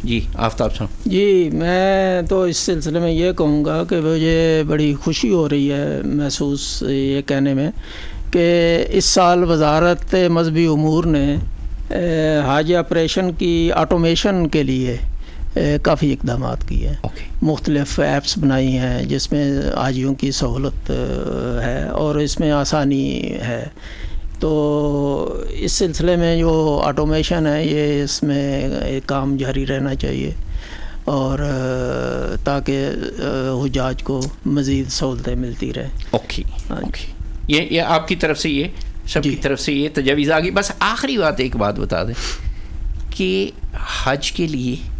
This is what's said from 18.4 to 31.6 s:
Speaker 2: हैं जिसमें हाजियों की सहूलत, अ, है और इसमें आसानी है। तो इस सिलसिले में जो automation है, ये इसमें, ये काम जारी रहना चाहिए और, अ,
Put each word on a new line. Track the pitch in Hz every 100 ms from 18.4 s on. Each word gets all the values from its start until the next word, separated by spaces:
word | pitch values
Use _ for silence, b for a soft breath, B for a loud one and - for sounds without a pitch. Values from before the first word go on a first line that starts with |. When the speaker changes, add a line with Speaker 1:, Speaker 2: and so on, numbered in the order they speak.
| 143 131 131
Speaker 2:
हैं | 127 127 123 131
जिसमें | 139 - 147 143 139 143 -
हाजियों | 127 127 131
की | 135 139
सहूलत, | 135 127 123 139 - -
अ, | 131 131 127 131 131 123 120
है | 120 131 143
और | - 151 147
इसमें | 147 - 156
आसानी | 147 139 156 139 139 139 123 - -
है। | 123 117 - B B B B B B -
तो | 160 156 147 147 147 143 143 139 - - -
इस | - -
सिलसिले | - 185 151 170 175
में | 170 165
जो | 165 160 156 143
automation | 147 147 151 156 151 170 156
है, | 151 160
ये | 151 147 143
इसमें, | 139 - 147 143 139 139 135 139 135
ये | 135
काम | 135 139 135 139
जारी | 135 135
रहना | 135 139 135
चाहिए | 139 139 131 139 160 B B B B B B -
और, | 143 131 135
अ, | 143 135